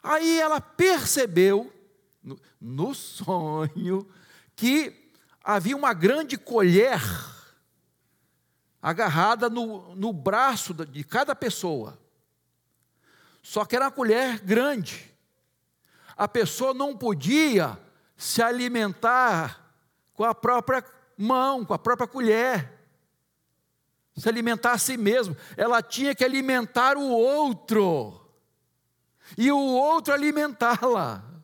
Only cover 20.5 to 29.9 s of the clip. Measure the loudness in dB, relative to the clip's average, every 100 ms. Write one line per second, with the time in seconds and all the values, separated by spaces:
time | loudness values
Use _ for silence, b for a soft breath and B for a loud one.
20.5 | 0 0 -4 -4 _ _ -6 0 2 2
21.5 | -2 -4 -4 0 -2 -2 0 2 4 2
22.5 | 0 -4 -14 _ _ _ _ _ _ _
23.5 | _ _ _ _ _ _ -6 -4 -2 -2
24.5 | 0 0 0 -2 0 2 2 -2 -8 B
25.5 | -4 0 0 -2 -4 -2 0 0 0 0
26.5 | 0 0 2 2 2 0 2 4 2 0
27.5 | -2 0 2 2 0 -4 -14 _ _ _
28.5 | _ _ _ _ _ _ _ B 0 2
29.5 | 2 2 2 2